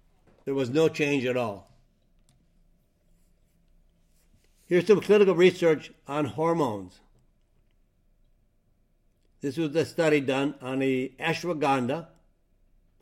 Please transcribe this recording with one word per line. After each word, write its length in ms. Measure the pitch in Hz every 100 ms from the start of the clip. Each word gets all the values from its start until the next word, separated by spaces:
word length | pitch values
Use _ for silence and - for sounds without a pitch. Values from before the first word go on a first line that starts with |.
| _ _ _ _
there 100 | -
was 160 | 139 123
no 180 | 147 160
change 360 | 160 143 143
at 120 | 123 123
all. 340 | 113 98 - _ _ _ _ _ _ _ _ _ _ _ _ _ _ _ _ _ _ _ _ _ _ _ _ _ _ _ _ _ -
Here's 200 | 175 175
some 140 | 185
clinical 340 | - 208 190
research 580 | 170 180 180 170 143 - - -
on 160 | 147
hormones. 760 | 135 101 165 170 135 101 92 - _ _ _ _ _ _ _ _ _ _ _ _ _ _ _ _ _ _ _ _ _ _ _ _
This 160 | 143 135
was 180 | 156 156
a 80 |
study 360 | 131 - 160 151
done 340 | 131 135 143 143
on 220 | 127 131
a 300 | 135 131 131 -
ashwagandha 880 | 160 160 175 156 147 135 120 160 165 _ _ _ _ _ _ _ _ _